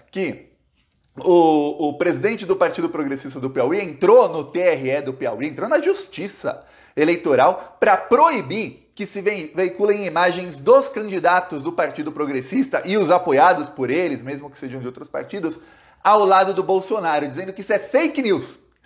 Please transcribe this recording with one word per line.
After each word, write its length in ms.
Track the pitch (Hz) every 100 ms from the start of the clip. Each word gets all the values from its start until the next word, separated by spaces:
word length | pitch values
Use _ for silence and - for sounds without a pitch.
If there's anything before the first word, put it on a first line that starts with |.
| _
que 400 | 190 170 - - _ _ _ _ _ _ -
o, 720 | 175 175 165 151 147 147 147
o 80 | 139
presidente 480 | 175 135 196 226 180
do 100 | 190
Partido 340 | 170 - 165
Progressista 500 | 165 139 135 135 131
do 100 | 131
Piauí 320 | 131 123 196
entrou 480 | 185 139 180 240 185
no 140 | 156
T 160 | 139 170
R 300 | 180 143 131
E 120 | 143
do 120 | 131
Piauí, 340 | 131 127 110 151
entrou 200 | 139 208
na 140 | 311
Justiça 800 | 359 392 - - 196 - - - - _ _ -
Eleitoral 840 | 156 170 170 127 147 190 - -
pra 180 | 214 190
proibir 840 | - 254 320 254 135 202 175 - _
que 140 | - 202
se 160 | 202
ve-, 280 | 190 202 156 165
veiculem 500 | 185 185 208 208 190
imagens 540 | 160 180 175 180 139
dos 280 | 135 269 269
candidatos 760 | 214 214 190 165 - - 151
do 80 | 147
Partido 400 | 165 151 - 147
Progressista 720 | 147 147 135 131 262 262 147 180
e 100 | 208
os 140 | 160
apoiados 580 | 175 170 139 170 175 147
por 220 | - 123
eles, 320 | 156 175 127
mesmo 300 | 123 139 143
que 80 | -
sejam 200 | 131 131
de 60 | 123
outros 240 | 127 147
partidos, 480 | 143 131 202 160 160 - _ _ _
ao 200 | 190 214
lado 300 | 196 190 190
do 80 | 185
Bolsonaro, 640 | 175 190 185 220 165 151 143
dizendo 240 | 131 190
que 100 | 190
isso 120 | 196
é 60 | 202
fake 420 | - 262 330 -
news. 380 | 233 160 - - _ _